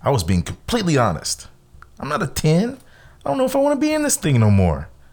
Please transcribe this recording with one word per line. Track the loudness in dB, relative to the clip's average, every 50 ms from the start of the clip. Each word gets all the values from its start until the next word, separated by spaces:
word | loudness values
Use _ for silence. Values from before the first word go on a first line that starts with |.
I | 0 0
was | 0 0 0
being | 0 0 0 0
completely | -2 -10 -12 -8 -4 -2 -2 0 2 2 2
honest. | 2 2 0 -4 -6 -8 -8 -8 -10 -20 -20 -20 _ _ _ -20 -20 -20 -16 -12
"I'm | -8 -6
not | -4 -4 -4
a | -4
ten. | -4 -2 0 2 2 2 0 -2 -6 -10 -20 -20 -20 -20 -20 -20 -20 _ -6
I | -4
don't | -2 0
know | 0
if | 0 2
I | 2
wanna | 2 2 2
be | 0 0 0 0
in | 0 -2
this | -2 -2
thing | -2 0 0 2 4
no | 4 4
more. | 4 4 4 2 0 -2 -6 -12 -16 -20 -20 -20